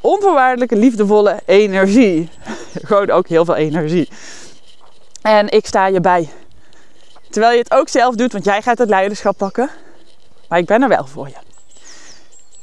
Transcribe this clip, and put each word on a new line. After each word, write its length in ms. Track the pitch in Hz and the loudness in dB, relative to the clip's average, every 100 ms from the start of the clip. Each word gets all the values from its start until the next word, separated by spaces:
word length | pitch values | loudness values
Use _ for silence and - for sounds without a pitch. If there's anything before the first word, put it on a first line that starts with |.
onvoorwaardelijke, 760 | 262 392 392 285 254 247 247 208 | 0 2 4 4 4 2 0 4
liefdevolle 640 | 254 214 202 214 208 - - | 4 4 4 4 4 2 4
energie. 800 | 190 214 190 196 226 214 160 165 - - | 4 4 4 4 6 4 2 -2 -8 -12
<laughs> 340 | - - - 143 | -12 -12 -8 0
Gewoon 220 | 202 196 | 2 4
ook 180 | 165 - | 2 2
heel 160 | 165 | 2
veel 120 | 170 147 | 2 2
energie. 520 | 156 160 156 175 135 - - - - - - - - - - - | 0 -2 0 0 -2 -6 -16 -16 -16 -18 -18 -18 -18 -18 -18 -4
En 280 | 214 208 208 | 2 4 4
ik 160 | 214 - | 2 2
sta 200 | 214 190 | 0 2
je 140 | 185 | 2
bij. 280 | 180 175 156 - - - - - - - - - - | 2 2 0 -8 -18 -18 -18 -18 -18 -18 -18 -18 -8
Terwijl 220 | 208 226 | 0 4
je 60 | 240 | 4
het 140 | 233 | 2
ook 160 | 269 - | 0 2
zelf 260 | 269 247 | 2 2
doet, 180 | 226 247 | 2 -2
want 120 | 208 | 0
jij 180 | 202 202 | 0 0
gaat 160 | 247 233 | 0 0
het 100 | 226 | 2
leiderschap 480 | 190 202 208 208 - | 2 0 -2 -2 -2
pakken. 340 | 196 233 285 - - - - - - - - | -2 -2 -4 -6 -18 -18 -18 -18 -18 -16 -2
Maar 100 | 170 | 0
ik 80 | 175 | 2
ben 160 | 226 | 2
er 60 | 262 | 4
wel 180 | 165 135 | 2 -2
voor 220 | 143 135 | -10 -14
je. 80 | - - - - - - - - - - - - - | -14 -18 -18 -18 -18 -18 -18 -18 -18 -18 -18 -18 -18